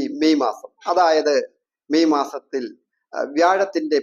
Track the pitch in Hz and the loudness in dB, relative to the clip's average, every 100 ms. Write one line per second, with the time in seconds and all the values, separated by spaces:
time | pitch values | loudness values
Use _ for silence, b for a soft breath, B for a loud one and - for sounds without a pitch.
0 | 131 143 156 147 120 - - _ 180 175 | 0 0 2 2 0 -4 -12 _ -2 2
1 | 170 160 147 135 - _ _ _ - 156 | 4 2 2 0 -2 _ _ _ -2 0
2 | 160 147 139 139 - 135 113 - _ _ | 2 2 -2 -8 -10 -8 -8 -14 _ _
3 | _ - 123 143 170 190 196 170 156 147 | _ -8 -4 0 2 2 -2 -4 -2 -2